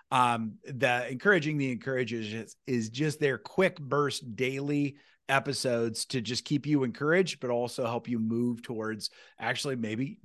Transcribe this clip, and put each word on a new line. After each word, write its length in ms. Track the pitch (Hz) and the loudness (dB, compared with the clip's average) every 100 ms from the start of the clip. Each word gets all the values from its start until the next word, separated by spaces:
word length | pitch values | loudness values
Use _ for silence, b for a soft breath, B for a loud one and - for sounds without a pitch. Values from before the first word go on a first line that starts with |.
| - | -2
Um, 460 | 131 123 117 113 - | 4 4 2 -2 -8
the 460 | - 131 127 123 123 | -10 0 2 2 0
Encouraging 460 | 131 202 190 147 151 | 0 4 4 4 0
the 160 | 135 | 0
Encouragers 600 | 120 135 131 117 117 107 | -2 -2 -2 -2 -4 -6
is, 240 | 110 104 - - | -8 -12 -12 -2
is 240 | 123 110 | -2 -2
just 280 | 120 156 147 | 0 -2 2
their 200 | 143 123 | 0 0
quick 420 | - - 185 180 | -4 2 2 2
burst 560 | 139 143 139 - 123 101 | 0 2 2 -2 -8 -2
daily 600 | 127 135 143 147 143 139 b b - | -2 0 0 0 0 -4 b b 2
episodes 760 | 135 135 131 131 117 117 110 | 2 2 -2 0 2 0 -2
to 160 | - 131 | -4 -4
just 240 | 110 120 | -2 -4
keep 220 | - 147 147 | -2 -2 2
you 180 | 147 | 2
encouraged, 560 | 131 107 147 175 175 - | 2 0 2 4 2 -2
but 100 | 127 | -2
also 360 | 120 123 - 120 | 0 -2 -2 -2
help 220 | 120 117 | -2 -2
you 100 | 120 | -2
move 440 | 110 117 120 117 | 0 2 0 -2
towards 460 | - 113 110 110 - B B B | -6 -6 -4 -4 -8 B B B
actually 340 | 113 123 147 | -4 -2 -2
maybe 440 | 131 110 110 135 - | -2 -2 -2 -4 -8